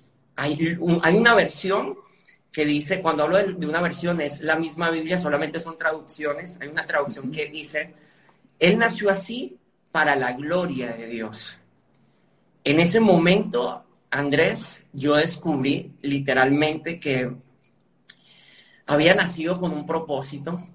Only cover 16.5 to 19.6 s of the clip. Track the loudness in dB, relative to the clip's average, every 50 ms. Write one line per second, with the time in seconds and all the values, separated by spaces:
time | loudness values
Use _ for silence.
16.5 | 6 4 2 0 -2 -4 -6 -8 -8 -6 -4 -2 -2 -2 -2 -4 -8 -12 -18 _
17.5 | _ _ _ _ _ _ _ _ _ _ _ -20 -20 _ _ _ _ _ _ _
18.5 | -20 -20 -20 _ _ _ -4 0 2 4 6 6 6 6 4 0 -2 -4 -2 -2
19.5 | -2 -2